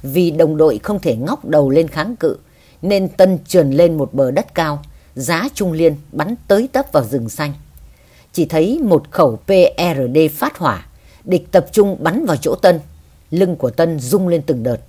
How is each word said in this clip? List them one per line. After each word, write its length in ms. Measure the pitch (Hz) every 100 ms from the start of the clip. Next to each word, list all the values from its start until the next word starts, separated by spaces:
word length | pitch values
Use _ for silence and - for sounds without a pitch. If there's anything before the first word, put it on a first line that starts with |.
Vì 280 | 139 143 175
đồng 260 | 156 160 151
đội 220 | 156 107
không 160 | - 208
thể 160 | - 113
ngóc 300 | 147 196 -
đầu 240 | 156 139
lên 180 | 139 160
kháng 280 | 151 180 240
cự, 220 | 160 - _ _ _ _
nên 260 | 175 202 190
Tân 300 | - 185 180 -
trườn 240 | 180 143
lên 260 | 135 170 160
một 160 | 135
bờ 180 | - 131
đất 240 | 139 - -
cao, 280 | 160 147 - - _ -
giá 340 | 135 165 247
trung 180 | - 190
liên 240 | 160 165 147 -
bắn 240 | - 160 240 -
tới 220 | 202 262
tấp 120 | 262 277
vào 120 | 151
rừng 260 | 113 135 113
xanh. 240 | - 147 147 - - - _ _ _ _
Chỉ 120 | - 165
thấy 340 | 160 170 294
một 280 | 254 165 -
khẩu 240 | - 151 110
P 140 | - 190 180 -
R 220 | 175 143 123 139
D 20 | 156
phát 240 | 151 277 -
hỏa, 280 | 160 92 - - _ _
địch 280 | - 180 -
tập 140 | 185 -
trung 260 | - 202 190
bắn 260 | 160 202 302
vào 120 | 147
chỗ 180 | 156 -
Tân. 240 | 185 170 - - _ _ _
Lưng 240 | 165 190 160
của 140 | 127
Tân 300 | 117 165 156
rung 280 | 123 196 185
lên 140 | 170 143
từng 180 | 131
đợt. 140 | 117 117